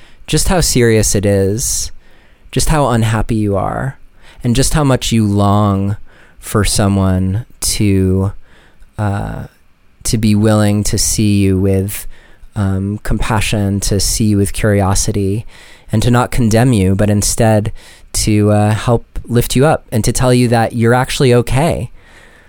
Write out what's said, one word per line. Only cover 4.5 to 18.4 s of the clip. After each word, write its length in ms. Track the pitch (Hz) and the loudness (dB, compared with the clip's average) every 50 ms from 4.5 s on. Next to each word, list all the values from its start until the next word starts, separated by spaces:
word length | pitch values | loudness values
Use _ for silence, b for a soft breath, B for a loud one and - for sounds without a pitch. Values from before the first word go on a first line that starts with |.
| 117 | 0
just 180 | 123 135 - - | 0 0 0 2
how 100 | 160 139 | 2 2
much 280 | 135 127 - - - | 2 2 0 0 0
you 160 | 117 113 107 | 0 0 2
long 680 | 104 101 101 101 101 98 104 107 101 98 98 98 101 101 - - b b b b b b b | 2 2 2 2 2 2 2 2 2 0 0 -2 -4 -4 -6 -10 b b b b b b b
for 240 | b - - 110 98 | b -4 -2 0 0
someone 840 | - - - 107 98 98 98 95 95 92 92 95 95 92 110 - - - - | 0 0 0 0 2 2 2 2 2 0 0 0 -2 -2 -4 -6 -10 -12 -8
to, 720 | - - - - 110 101 98 95 95 92 92 95 95 98 - - b b b b b b b b b b _ | -6 -4 -2 0 0 0 2 2 2 2 2 0 0 -2 -4 -8 b b b b b b b b b b _
uh, 500 | - 107 101 98 101 107 107 110 - - - _ _ _ _ _ _ _ _ _ - - | -6 -4 -4 -4 -4 -6 -8 -8 -10 -12 -14 _ _ _ _ _ _ _ _ _ -12 -6
to 140 | - - | -4 -2
be 160 | 110 107 107 104 | 0 2 2 2
willing 480 | 104 107 110 107 107 107 104 101 104 101 | 2 2 2 2 2 2 2 0 0 -2
to 140 | - - | -2 -2
see 440 | 98 - - - - 107 104 101 101 | -2 -2 -2 -2 0 0 2 2 2
you 180 | 98 98 95 92 | 2 2 2 2
with, 480 | 98 98 98 95 95 98 - - - - b b b b b b b b - | 0 0 0 0 -2 -4 -6 -10 -12 -12 b b b b b b b b -6
um, 440 | 110 101 95 98 95 98 98 104 104 | -4 -2 -2 -2 -2 -4 -4 -6 -6
compassion, 800 | - - 117 104 - - 120 104 - - - 107 101 98 98 98 | -4 -2 -2 -2 -2 -2 -2 -2 -2 -2 -2 0 0 0 0 -2
to 180 | - - 110 98 | -2 -2 -2 0
see 260 | - - - - 113 | -2 -2 -2 0 0
you 120 | 104 104 | 2 2
with 160 | 101 101 - - | 2 0 0 -2
curiosity, 920 | - - 110 101 101 98 95 98 - - - 101 104 98 95 98 113 - B B B B B B B B B | -2 0 0 2 2 2 2 0 0 -2 -2 -2 -2 -2 -2 -4 -4 -8 B B B B B B B B B
and 100 | - 113 110 | -2 0 2
to 80 | 127 | 2
not 200 | 123 120 127 - | 2 2 2 0
condemn 400 | - - 123 110 104 113 123 135 123 | 0 0 2 2 4 4 4 4 2
you, 220 | 104 95 92 98 | 2 2 2 2
but 140 | 98 107 101 | 2 0 0
instead 640 | 107 104 98 - - - 117 110 110 107 107 110 - B B B B B B B - | 0 0 0 -2 -2 0 2 2 2 2 0 -2 -6 B B B B B B B -4
to, 380 | - - - 107 104 | -4 0 0 2 2